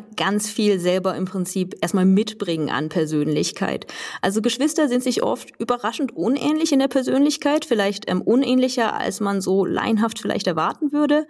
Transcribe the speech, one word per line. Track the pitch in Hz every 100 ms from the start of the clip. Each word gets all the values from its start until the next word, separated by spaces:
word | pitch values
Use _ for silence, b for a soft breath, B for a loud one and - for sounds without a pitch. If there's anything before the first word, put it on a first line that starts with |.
| - -
ganz | 170 208 208
viel | - 208 196
selber | 175 185 185 160
im |
Prinzip | 190 190 180 190 185 -
erstmal | 170 190
mitbringen | 185 190 220 - 185 165 151
an | 123 156
Persönlichkeit. | 175 156 151 147 151 170 - 190 - B B B B
Also | - 202
Geschwister | 226 233 294 320 294
sind | 247
sich | 254 -
oft | - 240 - -
überraschend | 233 247 214 226 277 -
unähnlich | 185 277 285 311 320
in | 277
der | 269
Persönlichkeit, | 269 254 262 285 285 285 302
vielleicht, | 302 220 196 202 -
ähm, | 185
unähnlicher, | 190 240 269 254 254 254 226
als | - - 190
man | 202 196
so | 185 190
laienhaft | 190 - - 220 226 -
vielleicht | - - -
erwarten | 160 175 - 294
würde. | 294 294 294 311